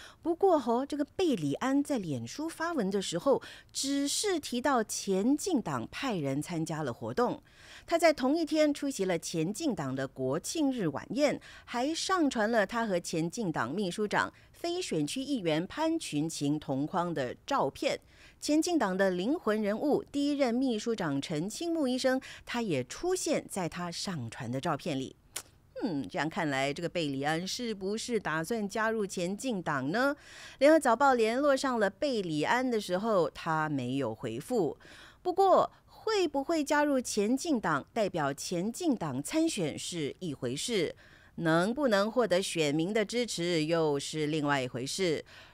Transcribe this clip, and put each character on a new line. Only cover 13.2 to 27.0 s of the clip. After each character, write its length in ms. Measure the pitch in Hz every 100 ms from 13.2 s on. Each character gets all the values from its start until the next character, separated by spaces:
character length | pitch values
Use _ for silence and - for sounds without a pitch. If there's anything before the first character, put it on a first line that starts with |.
| 170
进 220 | 240 196
党 240 | 151 117
秘 160 | 175 196
书 160 | 180 208
长 260 | 175 95 - -
非 280 | - 339 349
选 260 | 370 170 147
区 160 | 262
议 160 | 269 262
员 280 | 170 151 185
潘 320 | - 320 330
群 300 | - 147 160
晴 300 | - 143 151
同 260 | - 135 151
框 260 | 185 175
的 220 | 151 123 - -
照 240 | 269 139
片。 280 | - 277 151 _ - - -
前 200 | - 302
进 180 | 330 330
党 180 | 208 185
的 140 | 196
灵 260 | 180 208 339
魂 240 | 214 214
人 160 | 202 214
物、 280 | 294 208 -
第 180 | 285 285
一 60 | 285
任 180 | 254
秘 240 | 233 269 214
书 160 | 233
长 260 | 214 165 139
陈 280 | - 151 185
清 240 | - 339
木 160 | 330 262
医 80 | 254
生， 240 | 254 262 - -
他 160 | - 240
也 220 | 226 139
出 300 | 123 - 349
现 300 | 370 339 254 -
在 200 | 202 170
他 220 | 180 175
上 400 | 170 - 165 113
传 200 | - 123
的 100 | 131
照 160 | 175 143
片 220 | 180 135
里。 180 | 127 - _ - - - _ 523
嗯， 240 | 277 285 101
这 100 | 175
样 100 | 151
看 220 | 196 156
来， 220 | 135 139
这 100 | 143
个 60 | 165
贝 200 | 180